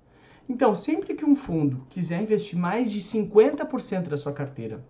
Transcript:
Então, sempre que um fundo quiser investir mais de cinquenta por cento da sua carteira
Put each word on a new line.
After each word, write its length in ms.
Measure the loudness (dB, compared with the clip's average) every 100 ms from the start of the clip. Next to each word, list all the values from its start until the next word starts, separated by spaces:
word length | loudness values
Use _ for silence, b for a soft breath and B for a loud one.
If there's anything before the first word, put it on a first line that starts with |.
| _ B B B B
Então, 260 | 2 2
sempre 420 | 2 -2 -2 -2 0
que 100 | 4
um 100 | 4
fundo 500 | 2 0 0 -2 -8
quiser 320 | -6 -4 -2
investir 360 | 0 0 0 -2
mais 340 | -2 0 0
de 100 | -2
cinquenta 640 | -4 -4 4 6 6 4 -4
por 160 | -6
cento 280 | -4 -4 -2
da 80 | -4
sua 140 | -6
carteira 520 | -6 -8 -8 -10 -10